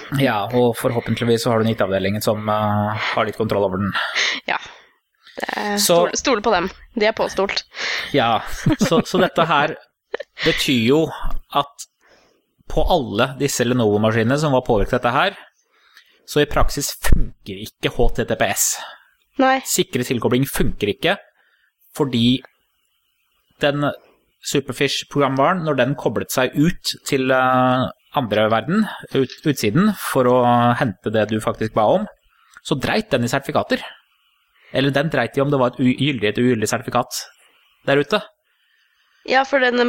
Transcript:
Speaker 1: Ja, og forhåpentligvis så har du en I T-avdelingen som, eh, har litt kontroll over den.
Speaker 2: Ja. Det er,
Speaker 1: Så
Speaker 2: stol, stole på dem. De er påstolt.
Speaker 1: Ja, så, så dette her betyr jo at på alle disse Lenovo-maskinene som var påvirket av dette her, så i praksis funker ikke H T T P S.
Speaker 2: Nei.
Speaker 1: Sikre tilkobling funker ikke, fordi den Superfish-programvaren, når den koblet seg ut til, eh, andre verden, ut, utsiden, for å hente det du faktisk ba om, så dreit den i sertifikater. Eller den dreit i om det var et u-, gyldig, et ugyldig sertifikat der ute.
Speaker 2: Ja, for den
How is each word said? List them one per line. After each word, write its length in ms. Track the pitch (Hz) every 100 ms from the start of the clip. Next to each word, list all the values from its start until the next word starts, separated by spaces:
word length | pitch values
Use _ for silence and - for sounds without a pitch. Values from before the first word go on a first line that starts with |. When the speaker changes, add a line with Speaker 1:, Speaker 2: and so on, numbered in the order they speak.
| - 139
Speaker 1:
Ja, 260 | 135 110 101
og 300 | 123 123 117
forhåpentligvis 680 | 131 120 - 113 120 117
så 80 | 127
har 80 | 113
du 60 | 113
en 60 |
I 60 | 110
T-avdelingen 440 | 98 95 95 104
som, 260 | 120 107 107
eh, 460 | 107 107 104 104 110 -
har 140 | - 107
litt 120 | -
kontroll 260 | 107 104
over 140 | 101 92
den. 140 | 98 - - - - 269 -
Speaker 2:
Ja. 120 | - - - _ _ _ _ - -
Det 120 | - -
er, 200 | 208 202
Speaker 1:
Så 80 |
Speaker 2:
stol, 260 | 196 170 175
stole 280 | - - 226
på 100 | 233
dem. 180 | 190 180 - -
De 120 | - 208
er 60 |
påstolt. 520 | 220 190 - 196 - - - - - -
Speaker 1:
Ja, 280 | 139 117 110 - - - -
så, 220 | - 165
så 180 | - 185
dette 260 | 180 - 165
her 300 | 151 151 151 - _ _ - - -
betyr 420 | - 180 - 127 113
jo 200 | 147 156 - - - -
at 360 | 147 - - - _ _ _ _ _ _ _ -
på 140 | - -
alle 460 | 180 117 101 127
disse 300 | 135 143 - 120
Lenovo-maskinene 680 | 127 110 104 110 113 113 143
som 140 | 156
var 80 | 131
påvirket 300 | - 110 95
av 80 | 123
dette 100 | 120
her, 280 | 127 185 196 - _ _ _ _ _ _ _ -
så 160 | 147
i 20 | 147
praksis 460 | - 123 - 139 -
funker 540 | - - 113 - - 95
ikke 260 | 107 - -
H 140 | - 120
T 100 | - 113
T 80 | -
P 80 | 104
S. 300 | 104 - - - - _ _ _ -
Speaker 2:
Nei. 180 | 262 262 -
Speaker 1:
Sikre 380 | - 180 123 123
tilkobling 380 | 123 113 120 139
funker 400 | - 113 - 104
ikke, 240 | - 160 202 - _ _ _ _ _ _
fordi 500 | - 143 123 120 127 - _ _ _ _ _ _ _ _ _ _ _
den 280 | 147 143 143 - _ _ _ _
Superfish-programvaren, 1200 | - 147 - 123 139 - - 143 139 135 143 185 156
når 100 | 135
den 200 | 123 139
koblet 320 | - 107 -
seg 220 | - 127
ut 400 | - 160 - - - -
til, 160 | 139 131
eh, 540 | 131 127 127 127 127 123 - _
andre 320 | - 120 104 110
verden, 380 | 113 117 202 214 - -
ut, 220 | 135 131 -
utsiden, 460 | 160 139 110 107 214 202
for 260 | - 139 123
å 80 | 127 123 120 120 120
hente 320 | 139 95 117
det 140 | 107 107
du 120 | 110
faktisk 340 | 107 107 110
ba 140 | - 107 170
om, 80 | 214 - _ _ _ -
så 160 | - 147
dreit 320 | - 214 -
den 140 | 131 120
i 20 |
sertifikater. 540 | 139 - - 101 254 - - _ _ _ _ _ _ _
Eller 180 | 131 139
den 160 | 135 156
dreit 260 | 139 117 -
i 40 |
om 80 | 139
det 80 | 143
var 160 | 120
et 60 | -
u-, 140 | 127 127
gyldig, 300 | 135 131 104
et 80 | 104
ugyldig 300 | 123 117 107
sertifikat 400 | 117 - 120 127 - - _ _ _ _ _
der 140 | - 139
ute. 240 | 143 208 - _ _ _ _ _ _ _ _ _ -
Speaker 2:
Ja, 180 | 262
for 140 | 269 285
den 160 | 247 240